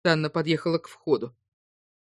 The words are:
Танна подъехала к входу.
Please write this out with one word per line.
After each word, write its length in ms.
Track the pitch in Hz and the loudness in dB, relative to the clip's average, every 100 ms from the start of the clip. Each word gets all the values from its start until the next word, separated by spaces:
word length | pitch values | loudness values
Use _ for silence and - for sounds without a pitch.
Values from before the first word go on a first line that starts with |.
Танна 280 | 180 156 151 | 2 0 0
подъехала 480 | 165 156 156 170 165 | -2 0 0 0 -2
к 100 | - | -6
входу. 480 | - - 123 120 _ _ _ _ _ _ _ _ | -12 0 0 0 _ _ _ _ _ _ _ _